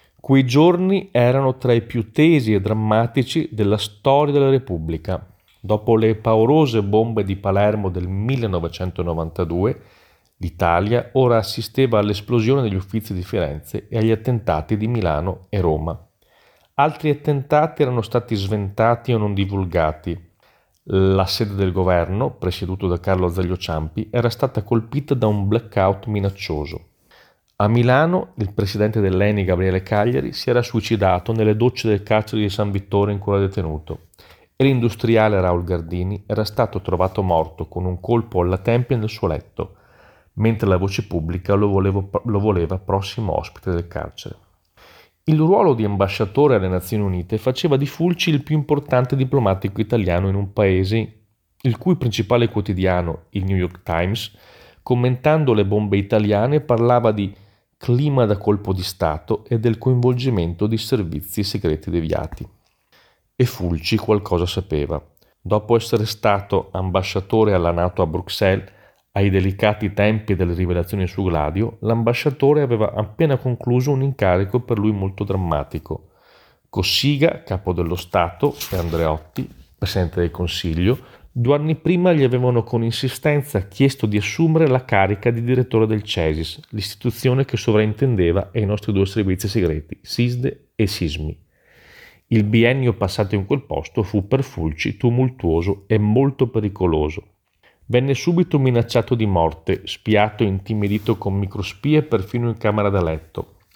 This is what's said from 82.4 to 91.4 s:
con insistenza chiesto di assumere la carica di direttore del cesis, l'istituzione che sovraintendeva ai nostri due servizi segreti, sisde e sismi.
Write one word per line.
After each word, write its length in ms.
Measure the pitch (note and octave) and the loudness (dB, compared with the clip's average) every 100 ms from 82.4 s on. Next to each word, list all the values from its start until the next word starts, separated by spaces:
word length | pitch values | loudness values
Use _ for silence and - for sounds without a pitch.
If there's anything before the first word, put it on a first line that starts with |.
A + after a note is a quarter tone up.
| B2+ A#2+ | 2 0
con 220 | A2+ A#2+ | 0 -2
insistenza 840 | A#2 A#2 C3 - D3+ D3 C#3 G2+ G2 | -2 -2 -4 -4 -2 -2 -2 -4 -4
chiesto 380 | - C#3 - G#2+ | 0 0 2 -2
di 120 | G#2 | -2
assumere 500 | G2+ - E3 D#3+ D#3 | -2 0 2 4 4
la 160 | B2+ | 2
carica 460 | B2+ G2+ F#2+ G2+ A#2+ | 2 2 2 2 0
di 120 | A#2 | 0
direttore 460 | A#2+ B2+ A#2+ A2+ A2 | 0 0 2 2 2
del 160 | A2 | 0
cesis, 560 | - - D#2+ D#2 D#2+ - - | -2 -2 0 0 -4 -10 -10
l'istituzione 760 | G#2+ F#2+ - B2 - C3 B2+ C#3 | -8 -8 -6 -6 -2 0 0 0
che 100 | A2+ | -2
sovraintendeva 960 | - G#2+ G#2+ G#2 C3+ G#2+ E2+ F2+ - | 2 2 2 0 0 2 2 2 0
ai 120 | A#2 G2+ | -2 -2
nostri 260 | G#2 - | -2 -2
due 140 | G2 F#2+ | 0 0
servizi 420 | A2 F#2+ F2+ G2+ | 0 0 -2 -2
segreti, 500 | A#2 F2 D#2 - - | 0 0 -2 -6 -16
sisde 720 | - - A#2+ B2 C3 - _ - | -10 -2 -2 -2 -4 -6 _ -2
e 120 | G2+ | -2
sismi. 500 | - E2 D#2 D#2 D#2+ | 0 -4 -4 -8 -10